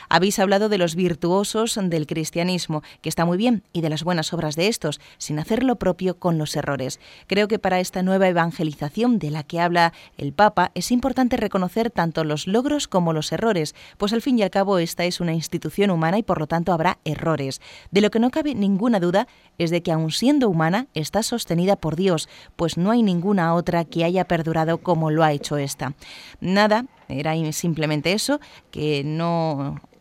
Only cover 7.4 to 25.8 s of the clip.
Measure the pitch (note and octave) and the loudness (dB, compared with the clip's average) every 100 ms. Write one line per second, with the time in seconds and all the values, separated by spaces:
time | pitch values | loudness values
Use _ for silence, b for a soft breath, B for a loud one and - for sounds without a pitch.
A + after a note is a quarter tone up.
7.4 | G#3 G#3+ F#3+ F#3 F#3 F#3 F#3 F#3+ F#3 E3+ | 0 0 0 0 -2 -2 0 4 4 4
8.4 | E3 E3+ D#3 C#3+ D3 G#3+ A#3+ A3 D3 D3+ | 0 -2 -6 -4 -6 0 2 2 -2 -6
9.4 | C#3+ E3+ E3+ F3 E3+ B B - C#3+ C#3 | -6 0 2 4 2 B B -10 -6 2
10.4 | G#3 F#3 - F3+ - B3 C4 B3+ A#3+ B3 | 4 4 0 -2 -2 0 0 0 0 0
11.4 | G#3 F#3+ F3+ A3 A#3 - E3+ D#3+ D#3 D3+ | 0 -2 0 0 0 0 0 0 -2 -2
12.4 | F#3 A3 C#4 D4 - F#3+ E3 D#3 - D#3+ | 0 0 0 -2 0 0 2 0 -2 0
13.4 | A3+ F#3 D3+ B B - G3+ A3+ C#4+ A#3+ | 0 0 -2 B B -4 -2 0 0 2
14.4 | F#3 G3 G3 F#3 E3+ - F3 - E3+ D#3+ | 2 2 2 2 0 -2 -2 -2 -2 -2
15.4 | - E3 D#3 G3 G3+ E3 D#3+ G3+ A#3 E3+ | -4 -6 -4 0 2 2 2 0 0 -2
16.4 | D3+ E3 E3+ E3 D#3+ - D#3+ D3 E3 D3 | -2 -2 0 2 0 0 -4 -4 -2 -2
17.4 | C3+ - B B B G3 G#3 A3+ B3 D#4+ | -4 -8 B B B 2 2 2 0 0
18.4 | D4 A3 G3+ F#3+ B3 G#3 F3 F#3+ B3 b | -2 0 0 2 2 2 2 0 -2 b
19.4 | b - E3+ E3+ E3+ D#3+ D#3+ - A#3+ D4 | b -4 -2 0 0 0 -2 0 2 4
20.4 | A3+ E3 D#3+ G3+ C4+ D#3 D3+ G3+ - A#3+ | 2 2 2 0 -4 -8 -4 -4 -2 -4
21.4 | - E3+ F#3+ G3 D#3 D3+ F#3+ D#3+ - B | -2 0 2 0 -2 0 0 0 -4 B
22.4 | B - E3 E3 F#3+ A#3+ G#3+ E3+ F#3+ G3+ | B -4 -4 0 0 2 2 2 0 0
23.4 | E3 E3+ F3 E3+ D#3 E3 E3 F#3 F3+ E3+ | 2 0 0 -2 -2 -2 0 0 0 -2
24.4 | D#3+ D#3+ D#3+ E3 F3+ D#3+ D#3 D#3 D#3 C#3+ | 0 0 0 -2 0 0 2 2 2 2
25.4 | - D3 C#3 - | -4 -4 -4 -6